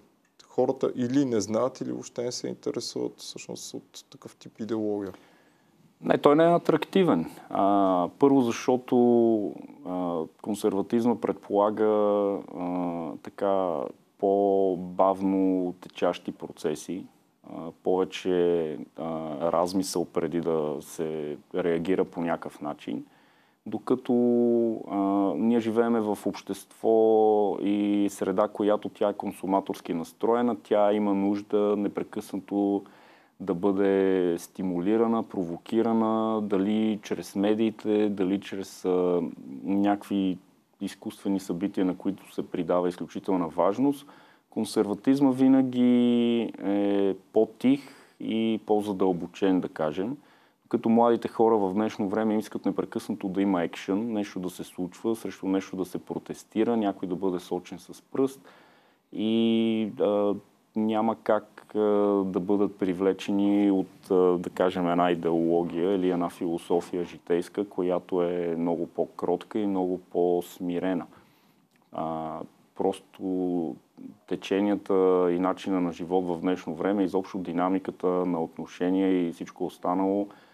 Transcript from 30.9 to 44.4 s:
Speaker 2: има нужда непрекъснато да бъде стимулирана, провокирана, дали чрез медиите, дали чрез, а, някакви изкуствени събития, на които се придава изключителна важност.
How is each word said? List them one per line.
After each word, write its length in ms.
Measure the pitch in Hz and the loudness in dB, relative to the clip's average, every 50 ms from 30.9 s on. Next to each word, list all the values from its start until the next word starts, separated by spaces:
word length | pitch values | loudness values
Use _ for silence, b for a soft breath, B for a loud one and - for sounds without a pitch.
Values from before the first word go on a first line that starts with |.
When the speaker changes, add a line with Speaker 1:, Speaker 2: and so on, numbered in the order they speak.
Speaker 2:
има 220 | 104 104 104 101 98 | 2 2 0 0 0
нужда 600 | 98 98 101 104 101 101 - 107 104 104 104 104 104 | 0 0 0 -2 -2 -4 -2 0 0 2 2 0 0
непрекъснато 1080 | 101 95 - 92 95 - - 107 - - - 95 - - 101 101 101 101 101 95 98 B B B B B B B B B B - | -2 -4 -4 -6 -8 -8 -10 -12 -10 -8 -10 -10 -6 -4 -2 0 2 2 0 -2 -4 B B B B B B B B B B -10
да 140 | 98 95 92 | -4 -4 -4
бъде 840 | 87 98 101 95 98 101 98 98 98 95 95 95 92 90 87 85 85 | 0 0 0 2 2 2 2 4 2 2 2 2 2 2 0 -2 -4
стимулирана, 840 | - - - - 92 92 87 87 85 101 110 113 117 113 117 113 | -6 -12 -10 -6 -4 -4 -2 -2 0 0 2 2 2 2 0 -2
провокирана, 1160 | 107 - - 98 87 85 85 - - - 110 113 113 117 113 113 113 110 110 110 110 110 110 110 | -4 -4 -6 -6 -4 -4 -6 -10 -8 -2 0 0 2 2 2 0 0 0 0 0 0 -2 -2 -2
дали 560 | 104 101 101 95 95 104 107 110 110 110 107 101 | -2 -2 0 0 0 0 0 0 0 0 -2 -4
чрез 320 | - - 104 85 87 - - | -6 -8 -8 -8 -8 -8 -4
медиите, 760 | 101 98 104 107 107 113 110 110 - - 107 104 104 107 104 | -2 0 0 2 2 0 -2 -2 -4 -2 0 2 2 2 0
дали 320 | 101 95 95 90 101 98 | 0 0 0 0 0 -2
чрез, 440 | - - - 98 92 - - - - | -4 -8 -10 -10 -10 -12 -12 -6 -2
а, 360 | 92 90 90 90 90 90 87 85 78 - - - 64 69 65 | 0 2 2 2 2 2 0 -2 -4 -8 -12 -16 -16 -14 -10
някакви 760 | - 87 98 101 101 101 101 101 - - 101 101 95 92 90 90 - _ _ _ _ _ _ - | -4 -2 0 2 2 2 2 0 -2 -4 -2 0 0 0 -2 -4 -10 _ _ _ _ _ _ -10
изкуствени 600 | 101 95 - - - - - - - 98 98 95 | -10 -10 -10 -10 -12 -12 -12 -8 -4 -2 -2 -2
събития, 460 | - - 92 85 101 98 - 101 95 | -2 -4 -6 -4 -4 -4 -2 0 0
на 100 | 90 87 | 0 -2
които 380 | - - 101 98 - - - - | -2 -4 -6 -6 -6 -12 -12 -10
се 80 | - | -10
придава 460 | - - - 90 85 85 90 90 90 90 | -10 -6 -6 -6 -2 0 0 2 0 0
изключителна 600 | 87 - 85 80 - 101 - - 95 90 87 80 | -2 -4 -10 -10 -10 -10 -4 -2 -2 -2 -2 -2
важност. 580 | 76 87 85 95 101 120 135 143 139 139 - B B B B B B B | 0 2 2 2 2 2 0 0 0 -2 -8 B B B B B B B